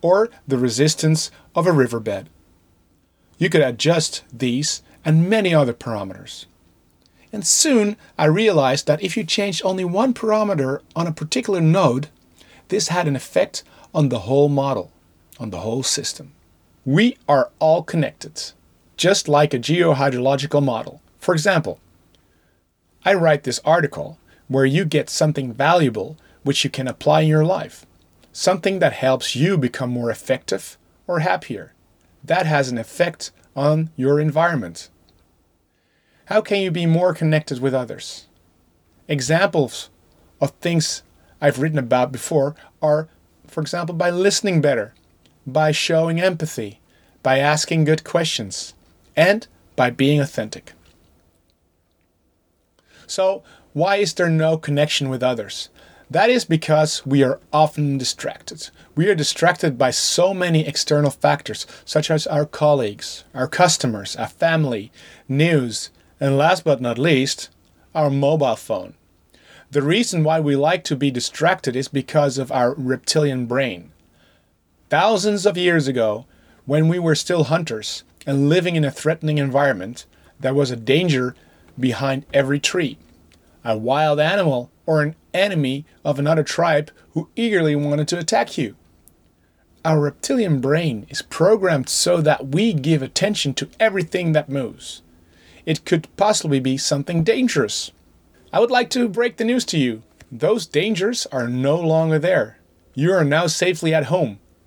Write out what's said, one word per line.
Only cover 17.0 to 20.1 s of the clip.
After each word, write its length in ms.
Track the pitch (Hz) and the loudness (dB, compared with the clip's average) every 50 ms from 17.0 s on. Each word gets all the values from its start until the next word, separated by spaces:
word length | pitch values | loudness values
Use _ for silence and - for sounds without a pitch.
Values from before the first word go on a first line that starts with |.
| 214 240 247 - _ - | 4 4 2 -2 _ 2
are 220 | 147 143 - - _ _ | 2 2 2 0 _ _
all 240 | 165 160 156 175 160 | 2 2 2 2 0
connected, 720 | - - 170 135 - - _ - 160 - - - - - _ _ _ _ _ _ _ _ | -2 -2 -2 -2 -2 -4 _ -18 -16 -14 -14 -14 -14 -16 _ _ _ _ _ _ _ _
just 320 | - - 175 202 196 - - | -2 2 2 2 2 2 2
like 260 | 147 143 151 147 - | 4 4 4 2 0
a 40 | 127 | -4
geohydrological 1040 | 117 - 156 175 175 165 151 131 139 139 | -2 0 0 2 4 2 2 2 2 0